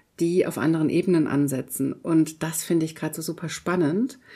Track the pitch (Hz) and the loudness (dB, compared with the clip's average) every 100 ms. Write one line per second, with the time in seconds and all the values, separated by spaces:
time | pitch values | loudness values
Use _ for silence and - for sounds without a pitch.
0 | _ - 170 180 - - 139 165 156 170 | _ -2 2 4 2 0 0 2 2 2
1 | 175 170 151 139 143 131 123 - 135 - | 2 2 2 0 0 -2 -6 -4 -4 -4
2 | - 160 156 - 160 160 - 165 160 - | 2 2 2 -2 -6 -6 0 0 0 -4
3 | 160 160 160 160 160 - - 180 147 180 | -8 -6 -8 -8 -8 -6 -2 2 2 2
4 | 254 - - | -2 -4 -20